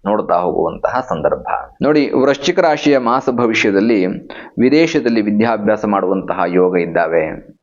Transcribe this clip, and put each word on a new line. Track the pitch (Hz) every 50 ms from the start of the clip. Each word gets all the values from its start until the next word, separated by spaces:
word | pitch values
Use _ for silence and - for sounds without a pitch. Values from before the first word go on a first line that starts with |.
| _
ನೋಡ್ತಾ | 98 107 107 98 - 85
ಹೋಗುವಂತಹ | 87 90 90 - 85 82 82 - - - - - 127 - -
ಸಂದರ್ಭ. | 92 80 73 - - 69 - - - - - - - _
ನೋಡಿ, | - 139 156 151 143 117 -
ವೃಶ್ಚಿಕ | 127 127 139 139 139 - 185 180 196
ರಾಶಿಯ | 180 160 151 143 - 147 143
ಮಾಸ | 131 123 117 120 131 131 -
ಭವಿಷ್ಯದಲ್ಲಿ | 123 117 123 113 110 104 - 110 95 98 101 117 117 101 90 90 - - - - - - - - _ -
ವಿದೇಶದಲ್ಲಿ | 117 127 139 156 165 156 - 151 120 120 117 113
ವಿದ್ಯಾಭ್ಯಾಸ | 104 104 104 104 113 117 113 104 104 107 107 104 -
ಮಾಡುವಂತಹ | 107 101 98 92 92 98 95 87 90 90 92 90
ಯೋಗ | 90 87 90 90 92 90
ಇದ್ದಾವೆ. | 87 85 85 82 85 82 80 82 82 80 78 - - - - - _